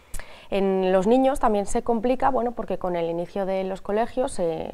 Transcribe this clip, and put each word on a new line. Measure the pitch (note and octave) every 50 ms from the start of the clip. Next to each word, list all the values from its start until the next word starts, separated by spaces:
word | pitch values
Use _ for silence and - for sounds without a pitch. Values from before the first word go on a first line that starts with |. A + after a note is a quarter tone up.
| - - - - - - - - - -
En | - G3 G3 G3 F#3+ F#3+ F#3 F#3
los | F#3 F#3+ F3+
niños | G#3+ A#3+ C4 C4 C4+ C#4 -
también | - A#3+ G#3 G3+ G3
se | - - A#3+
complica, | - - A#3 A3+ G3+ B3 C4 B3+ - -
bueno, | - A3+ A3+ B3
porque | A#3 - F#3+ - F#3+ F3+
con | - F3+ F3
el | E3+ E3+ E3
inicio | E3+ E3+ F3 - - G3+ G3
de | F#3 F#3+ F#3+ F#3+
los | F#3+ F#3+ F#3+
colegios, | - - G3+ G#3+ A#3 A#3 - B3+ B3+ C#4 - -
eh, | F3+ E3 D#3+ D#3+ - -